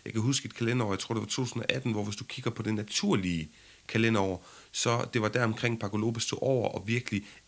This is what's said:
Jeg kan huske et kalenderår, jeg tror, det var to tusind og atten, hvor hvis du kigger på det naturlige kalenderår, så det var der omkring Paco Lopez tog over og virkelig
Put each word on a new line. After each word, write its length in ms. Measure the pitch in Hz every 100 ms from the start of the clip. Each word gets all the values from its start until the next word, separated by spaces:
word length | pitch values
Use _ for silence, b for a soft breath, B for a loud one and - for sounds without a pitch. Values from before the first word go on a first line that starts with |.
| -
Jeg 80 |
kan 80 | 110
huske 240 | 113 139 -
et 100 | -
kalenderår, 360 | 117 127 110
jeg 80 | 95
tror, 140 | - 113
det 40 |
var 60 | 104
to 40 |
tusind 320 | - 123 120
og 80 | 110
atten, 200 | 135 131
hvor 120 | 107
hvis 120 | 104 104
du 80 |
kigger 280 | 117 - 120
på 120 | -
det 100 | 110
naturlige 760 | 107 104 - 202 139 92 85 78 b b b -
kalenderår, 580 | 113 113 110 95 90 b b b
så 340 | - 123 117 -
det 80 | 120
var 60 | 107
der 160 | 127
omkring 360 | 117 110 120 113
Paco 180 | 101 104
Lopez 280 | 110 113 -
tog 180 | -
over 260 | 131 131 101
og 180 | - 95
virkelig 360 | 120 - 101 B B